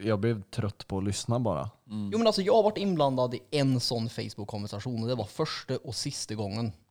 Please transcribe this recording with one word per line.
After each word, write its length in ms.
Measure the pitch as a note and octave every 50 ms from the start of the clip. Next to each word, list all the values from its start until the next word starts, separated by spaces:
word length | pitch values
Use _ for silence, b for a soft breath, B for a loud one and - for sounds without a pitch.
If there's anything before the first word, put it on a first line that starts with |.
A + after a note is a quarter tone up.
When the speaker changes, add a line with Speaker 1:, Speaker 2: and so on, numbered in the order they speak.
| G2+
Speaker 1:
jag 160 | G#2+ G#2+ G2+
blev 220 | G2 A2+ A#2 G#2+
trött 440 | F#2+ - - - - G2 - - - -
på 100 | G2 F#2+
att 60 | F#2+
lyssna 360 | G2+ F#2+ - - - A2+ B2
bara. 300 | B2 G#2+ F2 C#2+ C2+ A2 - _ _ -
Speaker 2:
Mm. 200 | - G#3+ - -
Speaker 3:
Jo, 60 | G3+ A3
men 80 | A#3
alltså, 160 | A3 G#3 G#3
jag 120 | F#3+ G3+ G#3
har 80 | A3+
varit 160 | G3+ G#3+ G#3 F#3
inblandad 560 | G3 G3+ F#3 D#3 D3 C#3 C3 B2+ B2+ B2 B2
i 60 | - - -
en 300 | - D3 C#3 C3+ C3 B2
sån 280 | - - B2+ A#2 A2+ A#2
Facebook-konversation 960 | - - A2 G#2+ - - G#2 - - G#2 G2+ G#2+ - G#2 - B2+ B2 A2+
och 60 | A2+ A#2
det 60 | B2+
var 100 | A#2+ G#2
första 520 | - - - D#3+ D3+ - - - - C3
och 180 | - - A#2+ A2
sista 400 | - - C#3+ C#3 - - - A2
gången. 380 | G#2+ G#2+ G2 G2+ A2+ A#2 A2 - - _ _